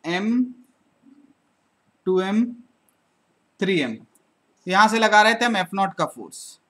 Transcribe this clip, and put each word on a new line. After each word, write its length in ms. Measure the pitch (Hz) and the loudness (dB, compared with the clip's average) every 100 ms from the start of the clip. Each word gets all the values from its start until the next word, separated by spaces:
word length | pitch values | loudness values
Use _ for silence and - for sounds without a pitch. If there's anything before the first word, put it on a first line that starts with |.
एम, 500 | 160 180 208 247 247 - _ _ _ _ - - _ _ _ _ _ _ _ _ - | -6 -4 -2 -2 -2 -6 _ _ _ _ -20 -20 _ _ _ _ _ _ _ _ -2
टू 120 | 185 | 0
एम, 240 | 185 214 240 - - _ _ _ _ _ _ _ _ _ | 0 0 -2 -6 -20 _ _ _ _ _ _ _ _ _
थ्री 180 | 190 180 | -2 0
एम, 160 | 127 110 - _ _ _ _ _ - | -2 -8 -16 _ _ _ _ _ -2
यहां 220 | 185 214 | 2 4
से 100 | 220 | 4
लगा 240 | 214 214 | 4 4
रहे 120 | 214 | 4
थे 100 | 226 | 2
हम 120 | 240 214 | 0 -2
एफ 180 | 180 | -4
नॉट 200 | 196 196 | -2 -4
का 120 | - 151 | -2 -6
force। 540 | - 92 - - - | -6 -18 -18 -20 -20